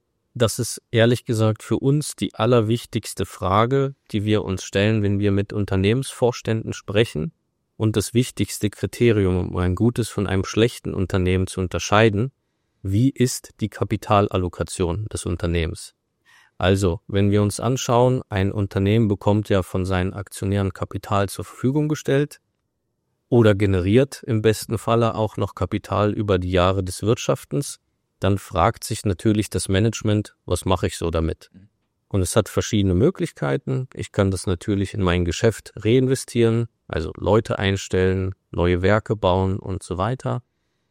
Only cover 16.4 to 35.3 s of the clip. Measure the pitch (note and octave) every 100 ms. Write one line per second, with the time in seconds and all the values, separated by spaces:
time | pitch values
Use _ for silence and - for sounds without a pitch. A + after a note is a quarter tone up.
16.4 | _ - F2+ G2 G2 E2+ - G2 G2+ G2+
17.4 | G#2 - A#2 C3 - A#2+ B2+ B2+ - G2
18.4 | G2 G#2 G2+ G2 G2 A2 A2 G2+ - G#2
19.4 | G#2+ G2+ F2+ G2 F#2 F#2+ F#2 F#2+ G2 -
20.4 | G2 G2+ G2 - G2+ G#2 - G2+ G2 -
21.4 | F2+ - B2 C#3+ D3+ D3+ - C#3 D3 -
22.4 | _ _ _ _ _ _ _ _ _ A#2+
23.4 | G#2+ G2+ G#2 F#2+ F2+ A2+ C#3 - - A2
24.4 | A2 G#2+ - G#2+ - A#2 A#2 G2 G#2+ -
25.4 | G2+ - F#2 G2+ - G2 G#2 G2+ G#2 F#2
26.4 | F#2 F2+ F2+ G2 F#2 - G2+ A#2 - C3+
27.4 | - C#3+ C#3+ - _ _ _ _ F#2+ G2+
28.4 | - F#2+ F#2 - - A2 G#2+ F#2 A2 G#2+
29.4 | G#2 F#2 - F#2+ A2 A2 A2 G#2 G#2 -
30.4 | - G#2 - F#2 G2 - F2 D#2+ E2 E2
31.4 | - F#2 G2 _ _ _ _ G2+ F2+ -
32.4 | G2+ - - G#2+ G2 F2+ C#3 - E3+ -
33.4 | C#3+ C#3 - C3 B2+ - - - G2 F#2+
34.4 | - F2+ - G2+ G2 - F2+ F2 E2+